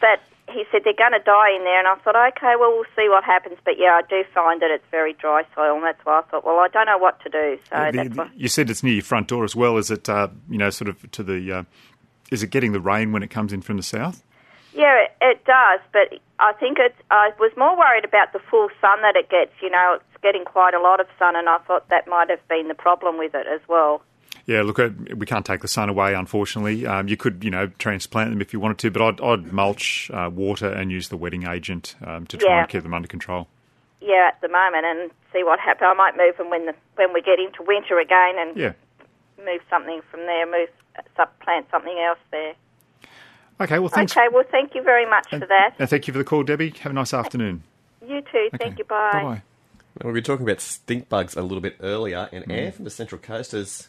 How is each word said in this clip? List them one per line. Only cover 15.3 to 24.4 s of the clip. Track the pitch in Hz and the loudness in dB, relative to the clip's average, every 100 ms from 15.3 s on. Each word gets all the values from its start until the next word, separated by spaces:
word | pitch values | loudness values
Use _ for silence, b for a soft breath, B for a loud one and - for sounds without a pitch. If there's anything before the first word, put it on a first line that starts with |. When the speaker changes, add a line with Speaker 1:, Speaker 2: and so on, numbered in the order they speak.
| 233 - | 2 4
Speaker 1:
does, | 262 226 185 - | 6 6 4 0
but | 208 196 - _ - | 2 2 -2 _ 0
I | 208 | 0
think | 208 247 285 | 2 -2 2
it's, | 247 - - | 0 0 2
I | 208 208 214 | 4 4 2
was | 220 247 | 0 2
more | 285 359 | 2 6
worried | 302 233 | 4 4
about | 202 208 185 | 2 2 2
the | 196 | -2
full | - 226 202 - | 0 2 2 2
sun | 202 208 | 2 4
that | 214 185 | 4 4
it | - | 4
gets, | 180 147 - | 2 0 -4
you | 185 | -2
know, | 180 180 170 - _ | 2 2 2 -4 _
getting | 202 196 | -2 0
quite | 180 190 180 | -2 2 4
a | 175 | 4
lot | 180 190 | 4 4
of | 185 - | 0 0
sun, | 180 170 | 0 2
and | 170 | 2
I | 170 | 0
thought | - 180 - | 0 -2 0
that | 175 - | -2 0
might | 175 170 | 0 0
have | 175 - | -2 -4
been | 165 160 | -4 -4
the | |
problem | 151 180 180 180 165 | -2 0 2 0 -4
with | 160 | -6
it | 143 - | -6 -6
as | 156 - | -8 -2
well. | 170 151 151 _ _ B B | 2 2 0 _ _ B B